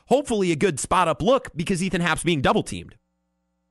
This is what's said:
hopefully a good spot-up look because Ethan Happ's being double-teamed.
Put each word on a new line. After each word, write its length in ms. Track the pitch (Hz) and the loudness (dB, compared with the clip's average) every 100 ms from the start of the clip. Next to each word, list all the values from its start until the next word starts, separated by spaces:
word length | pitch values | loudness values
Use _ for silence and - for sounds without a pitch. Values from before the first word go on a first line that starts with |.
| - | 0
hopefully 440 | 262 285 214 180 | 0 0 -2 0
a 60 | 151 | 0
good 240 | 190 139 | 0 -2
spot-up 420 | - 185 170 147 | -2 2 2 2
look 300 | 185 262 - | 2 2 0
because 260 | 147 170 180 | -8 -4 -2
Ethan 200 | 185 185 | -2 -2
Happ's 240 | 175 156 | 0 0
being 160 | 160 156 | 0 0
double-teamed. 560 | 160 220 - 92 80 - _ _ _ _ _ _ _ | 2 0 -2 -10 -14 -20 _ _ _ _ _ _ _